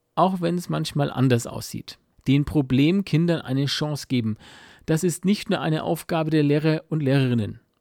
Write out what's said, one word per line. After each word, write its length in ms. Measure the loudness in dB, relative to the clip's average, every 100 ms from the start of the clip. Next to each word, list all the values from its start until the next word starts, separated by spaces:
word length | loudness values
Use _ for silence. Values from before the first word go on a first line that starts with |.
| _ 0
auch 260 | 2 2
wenn's 280 | -2 -2 -4
manchmal 420 | -4 -2 -2 -2
anders 340 | 2 2 2 0
aussieht. 540 | -10 -10 -12 -14 -20 _ _ 0
Den 180 | 2 2
Problemkindern 960 | 0 0 2 2 2 0 0 2 0
eine 240 | -2 -2 -2
Chance 420 | -2 -4 -6 -4
geben, 300 | -2 -2 -4 -10 -20 -20 -10 -2
das 180 | 0
ist 220 | 0 0 0
nicht 240 | 0 -2
nur 120 | -2
eine 220 | 0 -2
Aufgabe 460 | -2 -4 -2 -2 0
der 140 | 2
Lehrer 400 | 4 2 2 0 -2
und 120 | -2
Lehrerinnen. 580 | 2 2 2 2 -2 -6 _ _